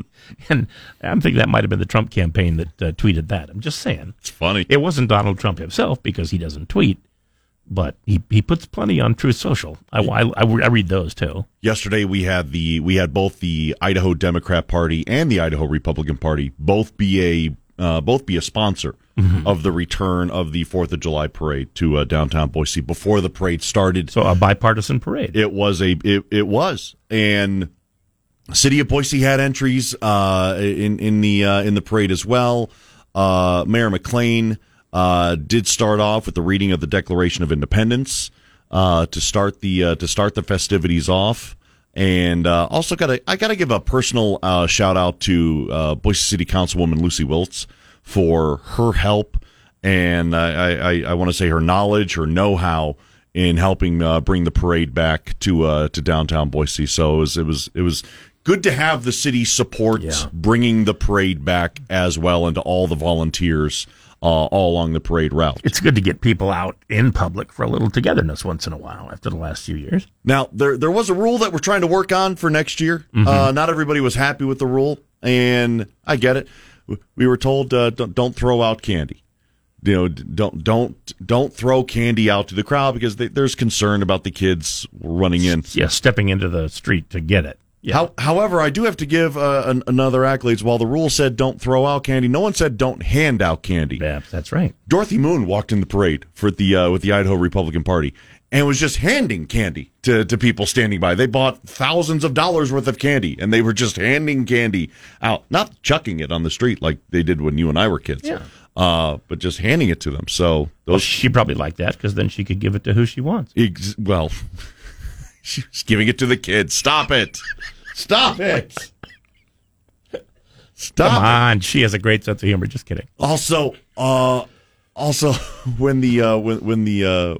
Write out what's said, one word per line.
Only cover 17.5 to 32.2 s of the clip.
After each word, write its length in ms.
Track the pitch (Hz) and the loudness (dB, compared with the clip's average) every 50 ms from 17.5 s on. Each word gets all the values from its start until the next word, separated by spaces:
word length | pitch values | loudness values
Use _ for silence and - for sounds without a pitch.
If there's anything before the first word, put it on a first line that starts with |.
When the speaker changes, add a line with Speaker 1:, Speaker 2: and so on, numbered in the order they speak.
| 67 - _ _ _ - | -6 -8 _ _ _ -4
Speaker 2:
a, 40 | |
uh, 200 | 90 85 80 82 | -2 -2 0 0
both 240 | 73 85 123 - - | 0 0 0 0 0
be 120 | - 90 82 | -2 -4 -2
a 40 | |
sponsor 540 | - - - 107 107 101 92 - - 67 - _ _ _ _ - | -4 -4 -2 0 0 0 0 -2 -6 -10 -10 _ _ _ _ 2
Speaker 1:
Mm-hmm. 300 | 95 90 90 92 78 95 | 2 4 4 2 2 0
Speaker 2:
of 160 | 101 82 76 | 0 0 0
the 80 | 95 | -2
return 580 | 82 87 87 - - - 98 95 90 90 87 87 | -2 -2 -2 -4 -4 -4 -2 -2 0 0 -2 -2
of 220 | - 90 90 78 | -2 -4 -4 -4
the 140 | 76 87 82 | -4 -4 -4
Fourth 260 | - - 92 87 - | -4 -2 -4 -2 -2
of 80 | - 73 | -4 -4
July 280 | 73 82 78 76 76 76 | -4 -2 -2 -2 -2 -4
parade 460 | - - 78 78 71 69 67 - - | -6 -6 -6 -4 -4 -4 -6 -8 -6
to, 200 | - 85 80 73 73 | -2 0 0 2 0
uh, 40 | 71 | 0
downtown 460 | 65 78 78 78 69 - 78 76 69 | 0 0 0 0 0 0 -2 -2 -2
Boise 320 | - 78 76 - - 82 | -2 -2 -4 -2 -4 -4
before 400 | 67 - 80 - - 98 104 101 | -6 -6 -6 -4 -2 0 2 2
the 80 | 90 90 | 0 -2
parade 340 | - - 95 90 85 85 - | -4 -4 -4 -2 -2 -4 -4
started. 460 | - - 107 95 92 90 92 85 - | -2 0 2 2 2 2 0 -2 -2
Speaker 1:
So 140 | - 113 95 | 0 2 2
a 120 | 92 90 | 4 4
bipartisan 640 | 90 101 98 101 - - 113 110 110 104 - 135 123 | 4 4 4 2 2 2 2 2 2 0 -2 -2 -4
parade. 380 | - - - 294 262 - 90 107 | -2 -4 -4 -4 -4 -2 0 0
Speaker 2:
It 160 | 107 104 92 | 0 0 0
was 280 | 98 101 101 98 82 | 0 0 0 2 2
a, 100 | 98 92 90 76 - | 2 2 2 2 2
it, 220 | 101 101 101 - - | 2 0 0 0 0
it 160 | 107 104 104 95 | 0 0 0 2
was. 500 | 101 120 165 190 147 - - - - _ _ - | 2 0 0 0 -2 -6 -10 -14 -20 _ _ -4
And 600 | 110 110 107 104 104 101 101 98 98 98 90 80 - _ _ _ _ _ _ _ _ _ _ _ _ _ _ - | -2 0 2 2 2 2 0 0 -2 -2 -4 -6 -8 _ _ _ _ _ _ _ _ _ _ _ _ _ _ -4
the 60 | - | 0
city 260 | - - 139 135 147 | 2 2 4 4 2
of 80 | 143 - | 2 2
Boise 320 | - 143 139 135 - 135 | 0 0 0 0 0 0
had 180 | 131 135 135 135 | 2 2 2 2
entries, 560 | 139 139 131 - 135 131 127 131 120 - - - | 2 0 -2 -2 0 0 0 0 -2 -4 -6 -4
uh, 560 | - 107 104 101 98 95 95 92 92 92 95 87 | 0 2 2 2 2 2 2 2 0 0 0 0
in, 400 | 104 101 98 73 104 104 107 - | 0 0 0 0 0 -2 -2 0
in 220 | - 107 107 104 | 0 0 2 2
the, 240 | 104 104 101 101 101 | 4 4 4 4 2
uh, 160 | 101 98 98 | 2 2 2
in 140 | 101 107 104 | 2 0 0
the 60 | 101 | 0
parade 300 | - - 110 110 104 92 | -2 0 0 0 2 2
as 140 | 92 85 | 0 -2